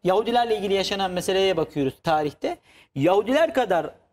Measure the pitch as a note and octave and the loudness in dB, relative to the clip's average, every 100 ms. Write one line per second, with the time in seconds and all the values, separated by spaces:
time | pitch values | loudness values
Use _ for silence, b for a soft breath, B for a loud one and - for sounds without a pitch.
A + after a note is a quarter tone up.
0 | F3 F#3+ A3+ A#3+ A#3 G#3+ G3 G3 F#3 G3+ | 0 0 2 0 0 -2 0 -2 -2 -4
1 | F#3+ F3+ F3 F#3+ F#3+ E3+ D#3 D3 C3+ - | -4 -4 -2 0 2 0 -2 -2 -4 -4
2 | - D#3 D3+ - D4 F4 b b b C#3 | -2 0 -2 -6 -8 -8 b b b -2
3 | D3+ G3 G#3+ C#4 E4 C4 A3+ F3 D3+ - | 2 2 2 2 2 0 0 0 -2 -10
4 | _ | _